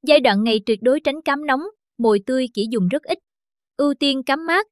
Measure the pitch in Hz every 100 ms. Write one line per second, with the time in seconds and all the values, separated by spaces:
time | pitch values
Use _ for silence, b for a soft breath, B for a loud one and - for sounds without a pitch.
0 | 254 302 254 202 226 220 202 208 240 294
1 | 294 294 302 285 302 262 381 _ _ -
2 | 233 208 196 262 254 - 220 226 180 277
3 | - 370 _ _ _ _ _ - 285 277
4 | 285 269 254 269 330 359 427